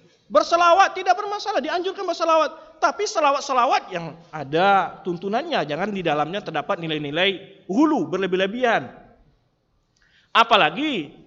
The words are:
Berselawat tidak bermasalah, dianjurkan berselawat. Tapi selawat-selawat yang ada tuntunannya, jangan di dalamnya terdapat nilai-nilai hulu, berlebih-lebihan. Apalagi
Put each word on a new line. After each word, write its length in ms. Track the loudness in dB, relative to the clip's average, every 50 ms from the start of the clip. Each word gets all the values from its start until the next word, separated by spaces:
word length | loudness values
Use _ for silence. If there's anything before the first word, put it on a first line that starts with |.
| _ _ _ _ _ _
Berselawat 640 | 2 2 2 2 2 2 4 6 6 6 4 4 2
tidak 240 | -2 0 0 0 0
bermasalah, 400 | 0 -6 -8 -8 -6 -4 -4 -4
dianjurkan 480 | -2 -2 -4 -4 -4 -4 -6 -6 -6
berselawat. 720 | -6 -4 -2 0 2 4 4 2 0 -2 -10 -18 -20 -6 -2
Tapi 240 | -2 -2 0 -2 -4
selawat-selawat 880 | -4 -2 0 2 2 2 0 -2 -2 0 2 2 2 2 0 -2 -4
yang 240 | -8 -8 -8 -8 -12 -16 -20 _
ada 720 | -12 -12 -8 -2 0 2 4 4 4 4 2 0 -6 -8 -8
tuntunannya, 640 | -8 -6 -6 -6 -4 -4 -4 -4 -2 -2 -2 -2
jangan 240 | -2 -4 -4 -4 -4
di 140 | -6 -4 -2
dalamnya 340 | 0 0 0 0 -2 -4 -6
terdapat 400 | -8 -6 -6 -6 -4 -4 -4 -4
nilai-nilai 840 | -4 -4 -4 -4 -4 -4 -2 0 0 0 0 -2 -8 -16 -20 -20 _
hulu, 400 | -4 2 2 4 4 4 0 0
berlebih-lebihan. 800 | -2 -2 -2 -2 0 0 0 0 -2 0 0 0 2 2 0 -2 -4 -12 -20 -20 -20 _ _ _ _ _ _ _ _ _ _ _ _ _ _ _ _ _ _ _ _ _ _ _ _
Apalagi 800 | _ 2 4 6 6 4 4 4 2 0 -4 -4 -4 -4 -6 -8 -12 -20 -20